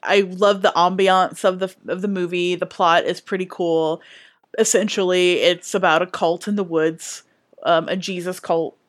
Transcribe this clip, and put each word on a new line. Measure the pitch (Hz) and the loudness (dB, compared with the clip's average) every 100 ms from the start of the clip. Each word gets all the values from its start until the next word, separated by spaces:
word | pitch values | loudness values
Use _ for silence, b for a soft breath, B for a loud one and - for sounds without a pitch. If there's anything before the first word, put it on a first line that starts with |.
I | - 202 | 0 0
love | 190 180 202 202 | 0 2 2 4
the | 190 - | 2 2
ambiance | 175 190 190 185 185 - | 0 2 2 4 2 0
of | 196 185 | -2 -2
the, | 185 - - | -6 -8 -10
of | 170 | -6
the | 202 | -4
movie. | 196 175 175 175 | -4 -4 -2 -2
The | 175 180 | -4 -6
plot | - 180 170 | 0 2 2
is | - 175 | 2 -6
pretty | - 190 180 | -6 -8 -8
cool. | - 175 160 160 165 B B B B _ - | -4 0 0 0 -4 B B B B _ -2
Essentially, | 220 202 208 - 185 180 180 170 | 2 2 0 -2 0 2 4 4
it's | 131 175 - | 2 0 -2
about | 202 185 160 | 0 2 2
a | 185 | 0
cult | - 175 175 - | -2 -2 -2 -4
in | 208 | -4
the | |
woods, | 180 165 160 165 - - _ _ _ _ | -2 0 0 -2 -12 -16 _ _ _ _
um, | - 170 170 | 0 0 0
a | 190 | -6
Jesus | 180 180 175 180 | -6 -6 -6 -8
cult | - 165 160 _ | -2 -2 -2 _